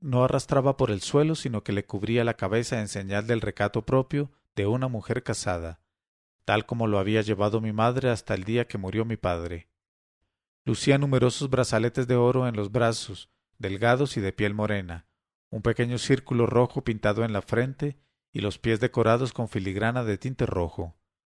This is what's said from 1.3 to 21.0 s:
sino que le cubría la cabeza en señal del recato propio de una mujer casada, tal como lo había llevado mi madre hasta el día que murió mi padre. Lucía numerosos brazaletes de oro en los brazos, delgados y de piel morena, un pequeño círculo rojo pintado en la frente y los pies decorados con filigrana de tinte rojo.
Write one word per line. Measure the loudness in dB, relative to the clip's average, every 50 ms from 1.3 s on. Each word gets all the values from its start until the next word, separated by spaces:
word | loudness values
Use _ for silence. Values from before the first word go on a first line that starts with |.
| 0
sino | -2 -4 -4 -4 -4
que | -4 -2
le | -2 -4 -4
cubría | -4 -6 -4 -2 0 2 2 2
la | 0 0
cabeza | -2 -2 0 0 0 0 0 -2 -4
en | -4 -4
señal | -6 -6 -4 -4 -2 -2 0 0
del | -2 -2
recato | -2 -4 -2 0 -2 0 0 -2 -2
propio | 2 2 2 2 0 -2 -4 -4 -4 _ _ _ _ -4
de | -2 0
una | 0 0 0 -2 -4
mujer | -4 -4 -4 -4 -4 -4
casada, | -2 -4 -4 -4 -2 -2 -2 -4 -4 -8 -12 -14 _ _ _ _ _ _ _ _ _ _ _ _ _
tal | 0 0 2 0
como | 0 -2 0 0 2
lo | 2 2
había | 2 2 2 2
llevado | 2 2 0 2 2 2 0 0
mi | -2 -2
madre | 0 2 2 2 2 2 0 0
hasta | 0 -2 -2 -4 -4
el | -4
día | -2 -2 0 0 0
que | -2 -4 -6
murió | -6 -4 -2 -2 -2
mi | -2 -4
padre. | -2 -2 -2 -2 -2 -4 -6 -8 -10 -12 _ _ _ _ _ _ _ _ _ _ _ _ _ _ _ _ _ _ _ -2
Lucía | -2 -2 0 2 2 4 4
numerosos | 2 2 2 4 4 2 2 0 -4 -2
brazaletes | 0 0 0 2 2 0 0 0 0 -2 0 2
de | 2
oro | 4 4 4 4 2 0 -2
en | -2
los | -4 -4 -2
brazos, | 0 2 2 2 0 -2 -6 -10 -12 -14 -16 _ _ _ _ _ _ -8
delgados | -6 -6 -2 2 2 4 4 4 2 0 -2
y | -2
de | -2 -2
piel | -2 0 0 0 0
morena, | 0 -2 0 -2 -2 -4 -8 -10 -12 -14 _ _ _ _ _ _ _ _ _
un | -8 -4
pequeño | -2 0 0 0 0 -2 -2 -2
círculo | 0 0 0 0 0 0 0 2 2
rojo | 4 4 4 2 2 0 -4
pintado | -4 -4 -2 0 0 0 0 0 0
en | -2
la | -2 -4
frente | -4 -2 0 0 0 0 -2 -6 -6 -6 -6 _ _ _ _ _ _ _
y | -8 -4
los | -4 -4 -4 -2
pies | 0 0 0 2
decorados | 0 0 2 2 4 4 4 2 0 -2
con | -4 -6 -6 -4
filigrana | -4 -4 -4 -4 -2 -2 -2 -2 -2 -2
de | -2 -2 -2 -4
tinte | -4 -6 -4 -2 -2
rojo. | -2 0 -2 -2 -2 -4 -8 -10 -10 -12 _